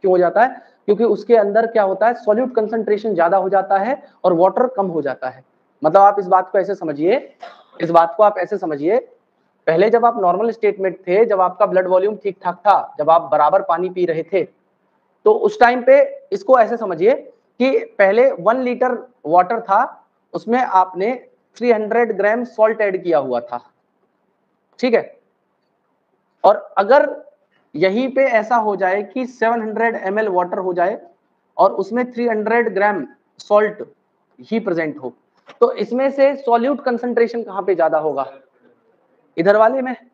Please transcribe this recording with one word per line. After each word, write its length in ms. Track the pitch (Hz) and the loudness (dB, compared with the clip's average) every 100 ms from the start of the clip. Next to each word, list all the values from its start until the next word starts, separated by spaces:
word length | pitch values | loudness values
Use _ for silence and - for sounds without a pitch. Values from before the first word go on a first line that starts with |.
क्यों 60 | 196 | 2
हो 80 | 185 | 2
जाता 240 | 175 185 | 2 2
है? 200 | 247 247 - _ - | 0 0 -20 _ -2
क्योंकि 200 | 208 233 | 0 0
उसके 300 | 208 - 233 | -2 2 2
अंदर 300 | 202 208 226 | 4 0 0
क्या 160 | 226 | 0
होता 220 | 196 190 214 | -2 0 0
है? 80 | 240 | 0
solute 380 | - 208 254 | -2 0 0
concentration 600 | 247 214 226 208 208 220 | -2 -2 -4 -2 -2 -2
ज्यादा 220 | 180 170 190 | 0 2 2
हो 120 | 190 | 0
जाता 300 | 190 196 196 | -2 0 -2
है 240 | 214 285 - _ | -2 -6 -10 _
और 80 | 185 | -2
water 320 | 170 185 190 247 | 2 2 2 -2
कम 180 | 254 196 | -2 -4
हो 140 | 165 | -4
जाता 260 | 139 123 131 | -6 -8 -10
है। 160 | 127 _ _ _ _ | -12 _ _ _ _
मतलब 160 | 156 185 | 2 6
आप 200 | 202 208 | 6 4
इस 80 | 180 | 0
बात 220 | 185 185 | 0 2
को 80 | 202 | -4
ऐसे 160 | 180 | -2
समझिए, 600 | 196 160 143 165 214 - _ - - _ - | -6 -8 -2 0 0 -4 _ -20 -20 _ -10
इस 100 | 165 | 2
बात 240 | 170 170 - | 2 2 2
को 60 | |
आप 160 | 208 190 | 2 2
ऐसे 200 | 170 202 | -6 -6
समझिए, 400 | 175 147 156 240 - _ _ _ _ _ - | -6 -4 -2 -2 -4 _ _ _ _ _ -2
पहले 240 | 165 214 | 2 2
जब 160 | 226 233 | 4 2
आप 140 | 233 | 2
normal 300 | 180 180 233 | -2 0 -2
state 280 | 220 208 196 | -2 -2 -2
में 140 | 190 | -6
थे, 300 | 165 - 190 | -6 -2 0
जब 160 | 226 196 | 2 2
आपका 260 | 180 180 202 | 0 0 0
blood 220 | 185 180 | 0 2
volume 280 | 185 196 208 | 0 0 -4
ठीक 220 | 202 185 | -8 -6
ठाक 160 | 180 180 | -8 -2
था, 360 | 208 175 - - | 2 2 0 -4
जब 120 | 151 | 2
आप 180 | 165 - | 2 2
बराबर 300 | 151 147 190 | 2 4 2
पानी 260 | 196 170 185 | 0 -4 -4
पी 160 | 180 175 | -4 -4
रहे 180 | 160 | -4
थे, 200 | 160 190 156 _ _ _ _ _ _ _ 214 | -2 -4 -4 _ _ _ _ _ _ _ 2
तो 60 | |
उस 280 | 220 214 214 | 2 0 4
time 220 | 240 247 | 2 4
पे 440 | 247 277 277 - _ | 4 4 4 -4 _
इसको 260 | 202 - 254 | -8 0 2
ऐसे 160 | 208 233 | 2 -2
समझिए 380 | 214 165 196 285 - _ _ _ | -6 0 0 0 -6 _ _ _
कि 100 | 254 226 226 - | 0 0 -4 0
पहले 340 | 196 214 262 | 2 4 2
वन 280 | 180 175 254 | 2 -2 0
liter 380 | 247 240 254 240 - _ 147 | -2 -2 -4 -4 -10 _ 0
water 340 | 175 180 226 | 2 2 -4
था, 460 | 226 202 269 - _ _ _ | -2 0 0 -8 _ _ _
उसमें 260 | - 220 247 | -12 -4 -2
आपने 680 | 254 185 180 170 202 247 - _ _ - | 2 2 2 -2 -4 -4 -12 _ _ -4
three 160 | 240 | 0
hundred 440 | 220 214 226 233 196 | 0 0 0 0 0
gram 280 | 202 226 240 | 0 -2 -6
salt 340 | - 220 220 | 0 0 2
add 220 | 208 185 | -2 -2
किया 160 | 170 156 | -2 -2
हुआ 200 | 135 120 | 0 -6
था, 180 | 117 120 _ _ _ _ _ _ _ _ _ _ _ _ | -6 -12 _ _ _ _ _ _ _ _ _ _ _ _
ठीक 140 | 254 | 0
है? 260 | 220 - - _ _ _ _ _ _ _ _ _ _ _ _ | 0 -2 -18 _ _ _ _ _ _ _ _ _ _ _ _
और 300 | 175 208 - - | 2 2 -2 -4
अगर 460 | 202 277 294 - - _ _ _ _ | 4 4 4 -4 -16 _ _ _ _
यहीं 360 | 151 185 208 262 | -2 0 0 -2
पे 160 | 269 269 | 0 2
ऐसा 280 | 226 214 240 | 2 2 0
हो 180 | 214 196 | 0 -2
जाए 280 | 185 196 | -2 -2
कि 220 | 208 254 247 | -4 -8 -10
सेवन 360 | - 226 233 | -2 -2 0
हंड्रेड 360 | 220 214 233 226 | -4 -2 -2 -2
एम 200 | 190 208 | -4 -2
एल 120 | 214 | -2
water 280 | 180 180 208 | -2 -2 -4
हो 140 | 185 | -4
जाए 280 | 175 175 240 - _ _ _ _ - | -2 -2 -4 -14 _ _ _ _ 0
और 180 | 190 | 0
उसमें 380 | 226 196 233 247 | 0 -6 -4 -6
three 160 | 240 240 | -4 -2
hundred 460 | 214 214 233 226 | -2 0 0 0
gram 320 | 190 202 196 127 _ _ _ | 0 -2 -2 -8 _ _ _
salt 420 | - 208 214 - 117 _ _ _ _ _ | 0 0 0 -6 -16 _ _ _ _ _
ही 220 | 123 220 | -6 -6
present 380 | 208 165 156 143 | -4 -4 -6 -8
हो, 160 | 127 - _ _ _ - | -14 -16 _ _ _ -2
तो 120 | 240 | -2
इसमें 360 | - 208 247 269 | 0 -6 -2 -4
से 260 | 277 277 277 | 0 0 0
solute 440 | 247 233 240 277 | -2 0 0 -4
concentration 600 | 262 233 247 226 233 233 | -4 -6 -4 -2 -2 -4
कहाँ 200 | 208 190 | -8 -8
पे 120 | 190 | -4
ज्यादा 240 | 170 160 156 | 0 0 0
होगा? 280 | 156 135 131 - _ _ _ _ _ _ _ _ _ - | -2 -6 -8 -12 _ _ _ _ _ _ _ _ _ -2
इधर 200 | 175 214 | 2 4
वाले 260 | 220 269 | 4 2
में। 140 | 262 247 _ | -6 -10 _